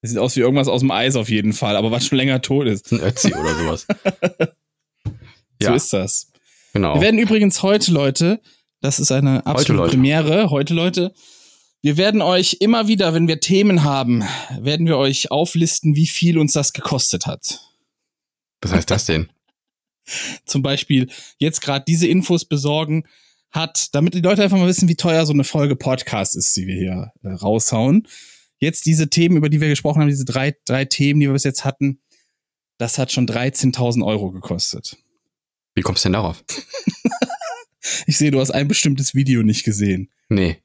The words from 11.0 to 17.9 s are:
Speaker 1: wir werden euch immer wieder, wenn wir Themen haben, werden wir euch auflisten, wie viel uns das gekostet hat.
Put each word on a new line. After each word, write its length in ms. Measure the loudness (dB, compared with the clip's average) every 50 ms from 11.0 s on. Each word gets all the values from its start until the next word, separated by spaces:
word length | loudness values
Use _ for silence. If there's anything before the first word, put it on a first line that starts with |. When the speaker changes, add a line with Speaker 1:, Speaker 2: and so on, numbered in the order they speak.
| -4 -4 -6 _ -20 -20 -20 -20 -20 -20 _ _ _ _ _ _
Speaker 1:
wir 160 | -2 0 0
werden 240 | 2 2 2 2 2
euch 380 | 2 2 2 2 2 0 0 0
immer 280 | 2 2 2 2 2 2
wieder, 260 | 2 2 2 2 2
wenn 120 | 2 2
wir 140 | 2 0 -2
Themen 420 | 0 0 2 4 4 4 4 4 4
haben, 400 | 2 2 0 0 2 0 0 0 -4 -6 -10 -10 -12 -12 -6
werden 260 | -4 -4 -2 0 2
wir 120 | 2 2 2
euch 320 | 2 2 0 -2 -4 -2
auflisten, 680 | -2 -2 -2 0 0 0 0 0 0 0 2 2 2
wie 100 | 2 2
viel 300 | 0 0 0 2 2 4
uns 160 | 4 2 2 2
das 220 | 0 -2 -2 -4
gekostet 500 | -6 -6 -4 -2 0 0 0 -2 -2 -4
hat. 340 | -6 -8 -8 -8 -10 -10 -10 -14 _ _ _ _ _